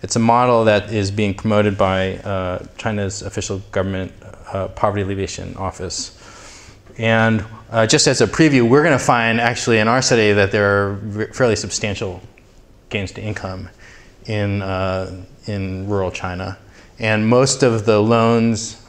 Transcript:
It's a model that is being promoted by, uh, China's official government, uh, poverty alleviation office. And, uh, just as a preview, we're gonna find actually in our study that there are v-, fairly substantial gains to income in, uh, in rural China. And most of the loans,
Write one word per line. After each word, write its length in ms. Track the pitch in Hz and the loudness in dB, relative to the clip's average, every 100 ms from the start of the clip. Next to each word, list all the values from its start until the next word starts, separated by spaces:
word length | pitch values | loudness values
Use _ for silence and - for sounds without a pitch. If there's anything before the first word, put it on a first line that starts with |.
It's 140 | 101 120 | -6 0
a 40 | |
model 460 | 113 117 123 117 110 | 2 4 4 4 4
that 260 | 104 104 | 2 2
is 200 | 110 98 | -2 -2
being 220 | 104 104 | -2 -2
promoted 440 | 95 110 104 104 98 | -2 0 2 2 2
by, 400 | 98 95 95 95 | 0 0 -2 -6
uh, 420 | 104 95 90 90 - - | -6 -4 -4 -6 -10 -10
China's 440 | 117 104 98 - | -6 -4 -4 -6
official 400 | 98 - - 98 - | -10 -8 -8 -8 -6
government, 400 | 98 95 95 87 - - - - | -4 -2 -4 -8 -12 -20 -20 -10
uh, 160 | 98 92 | -8 -6
poverty 340 | - 107 101 | -4 -2 -2
alleviation 520 | 95 98 95 - 90 90 | -4 -4 -6 -8 -12 -8
office. 540 | 95 - 87 - - - - - - - - - - - | -8 -8 -10 -10 -12 -16 -20 -20 -20 -20 -20 -20 -18 -4
And, 480 | 113 113 113 110 - - - | 0 2 2 0 -4 -14 -4
uh, 160 | 113 113 | 0 2
just 180 | 151 - | 2 2
as 140 | 156 | 2
a 60 | 110 | 2
preview, 400 | - 160 135 117 | 4 4 4 4
we're 160 | 139 | 4
gonna 160 | 160 135 | 4 2
find 400 | - 120 113 113 | 2 2 2 2
actually 400 | 117 120 - 113 | 0 0 2 2
in 80 | 107 | 4
our 140 | 123 | 2
study 320 | - 120 107 | 2 4 4
that 180 | 104 98 | 4 2
there 180 | 104 101 101 101 | 2 2 2 0
are 40 | 101 | -4
v-, 240 | 107 104 110 | -8 -6 -6
fairly 280 | - 123 104 | 0 0 0
substantial 680 | 98 - 107 98 101 87 - - - - - - - | -4 -6 -6 -4 -8 -10 -16 -20 -20 -20 -20 -20 -8
gains 220 | 107 92 | -6 -6
to 80 | - | -8
income 480 | 107 107 95 92 90 - - - - - - | -10 -8 -10 -12 -14 -20 -20 -20 -20 -16 -6
in, 360 | 107 101 101 | -4 -2 -2
uh, 480 | 95 92 95 95 92 90 90 - - | -2 -2 -2 -4 -6 -10 -16 -16 -8
in 420 | 101 95 95 98 | -6 -6 -6 -4
rural 240 | 101 92 | -2 -2
China. 460 | - 92 90 95 98 - - - - | -4 -8 -6 -8 -10 -16 -20 -20 -6
And 280 | 110 107 110 | -2 0 4
most 360 | 123 139 - | 4 4 2
of 220 | 127 113 107 | 2 2 4
the 140 | 107 | 4
loans, 800 | 107 117 113 117 117 107 - - | 4 4 4 4 2 0 -6 -14